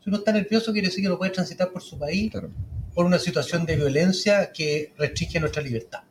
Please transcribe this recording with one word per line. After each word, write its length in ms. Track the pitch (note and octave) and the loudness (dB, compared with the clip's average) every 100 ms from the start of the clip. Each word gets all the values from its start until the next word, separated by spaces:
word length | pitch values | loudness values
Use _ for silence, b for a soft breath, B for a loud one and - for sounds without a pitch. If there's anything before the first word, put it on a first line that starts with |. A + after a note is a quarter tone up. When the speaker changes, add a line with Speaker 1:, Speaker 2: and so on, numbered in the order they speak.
Speaker 1:
Si 80 | - | -2
uno 100 | G#3 | -2
está 120 | - | 2
nervioso 400 | G#3+ F#3+ A3 A3+ | 2 2 0 2
quiere 160 | G#3 F#3 | 0 0
decir 160 | F3+ | 0
que 60 | G3 | 0
no 80 | F3 | 0
puede 140 | F#3 | -2
transitar 400 | F#3 F3 - F3+ | -2 -4 0 -2
por 80 | F3+ | -2
su 180 | - D3+ | -12 -8
país 320 | D3 F3+ A3 | -4 -2 -2
Speaker 2:
Claro. 180 | G2+ - - - - - - | -4 -10 -10 -8 -8 -6 2
Speaker 1:
por 100 | F3 | 4
una 140 | F3+ | 4
situación 460 | - F3 C3+ E3+ D#3+ | 2 -2 0 -2 0
de 100 | D#3 | 2
violencia 720 | D3 C3+ F3+ F#3+ G#3 G3+ F#3 | 2 4 4 4 4 4 2
que 400 | - D#3 D3+ D3+ - | -2 -2 -2 -4 -4
restringe 440 | D3 - E3 E3+ | -4 -2 -4 -2
nuestra 200 | D#3 - | -2 -2
libertad. 420 | C#3 A#2 - - - | -4 -4 -6 -16 -18